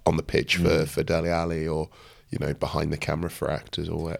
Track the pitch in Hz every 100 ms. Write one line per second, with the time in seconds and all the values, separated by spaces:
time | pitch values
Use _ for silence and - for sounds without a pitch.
0 | - 80 - - - 90 85 82 76 -
1 | 78 82 85 85 85 82 80 78 78 -
2 | - - _ - 71 71 78 78 78 76
3 | - 76 85 - 69 76 - - 82 80
4 | 82